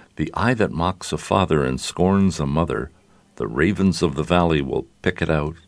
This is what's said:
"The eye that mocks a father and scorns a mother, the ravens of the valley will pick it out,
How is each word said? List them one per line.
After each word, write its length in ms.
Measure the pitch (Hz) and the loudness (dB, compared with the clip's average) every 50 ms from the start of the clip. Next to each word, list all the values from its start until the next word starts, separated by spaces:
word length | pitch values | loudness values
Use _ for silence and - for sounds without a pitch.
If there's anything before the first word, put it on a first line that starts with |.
| - _ _ | -20 _ _
"The 140 | - 80 - - | -6 -6 -4 -4
eye 180 | - 95 117 127 | -2 0 0 0
that 180 | 110 104 80 62 | 2 0 -2 -2
mocks 380 | 78 82 92 92 - - - | -2 -2 -2 -4 -4 -8 -8
a 60 | - | -8
father 480 | 76 - - 98 98 95 85 87 76 69 | -6 -2 0 2 2 2 4 2 2 2
and 160 | 64 65 65 | 0 -2 -4
scorns 580 | - - - - 87 92 98 98 98 95 82 - | -6 -6 -2 0 2 4 4 4 4 2 0 -2
a 80 | 76 | -2
mother, 440 | 69 71 76 85 82 64 57 60 - - _ _ _ _ _ _ _ _ | -2 0 0 0 0 -2 -4 -6 -8 -12 _ _ _ _ _ _ _ _
the 120 | - 60 53 | -8 -8 -4
ravens 540 | 55 64 78 95 101 - 98 95 82 - 92 | -2 0 0 0 2 2 2 2 2 2 0
of 120 | 82 69 | -2 0
the 100 | 73 78 | -2 -2
valley 360 | - 87 87 87 85 80 73 | 2 2 2 4 4 2 0
will 280 | 69 65 60 - - - _ _ | 0 -2 -4 -6 -6 -8 _ _
pick 220 | - 92 - - - | -4 -4 -2 -2 -2
it 80 | 80 | 0
out, 240 | 80 76 73 76 80 - - | 0 0 -2 -4 -6 -10 -16